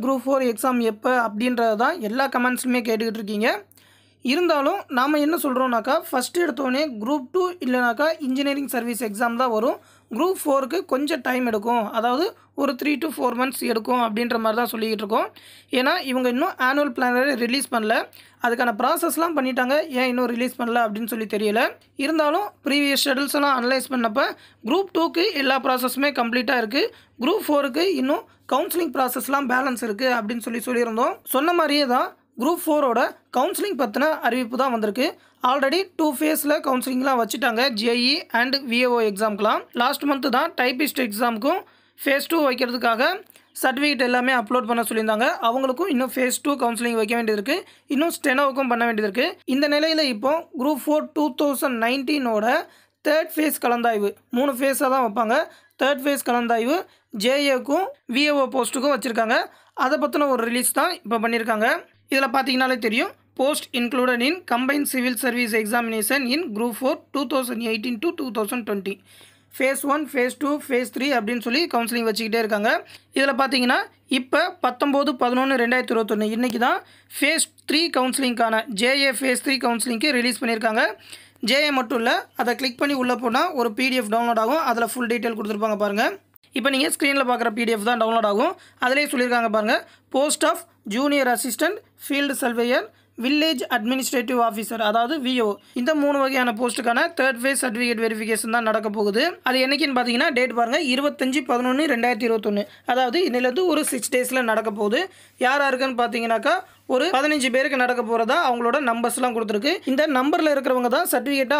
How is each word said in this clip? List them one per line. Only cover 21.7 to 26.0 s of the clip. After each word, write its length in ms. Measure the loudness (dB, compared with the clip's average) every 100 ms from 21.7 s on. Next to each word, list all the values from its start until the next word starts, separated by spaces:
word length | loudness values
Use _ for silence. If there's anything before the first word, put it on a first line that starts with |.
| -4 _ -6
இருந்தாலும் 420 | -2 2 2 0 -2 -6 -2
ப்ரீவியஸ் 400 | 2 2 2 0
ஷெட்யூல்ஸ் 320 | 0 0 0
எல்லாம் 160 | 0 0
அனலைஸ் 300 | 0 -2 -2
பண்ணப்ப 320 | -2 0 0 -2 -4 -18 _ -2
குரூப் 240 | 0 0 0
டூக்கு 260 | 0 0 0 0
எல்லா 160 | 0 2 2
ப்ராசஸுமே 460 | 0 -2 0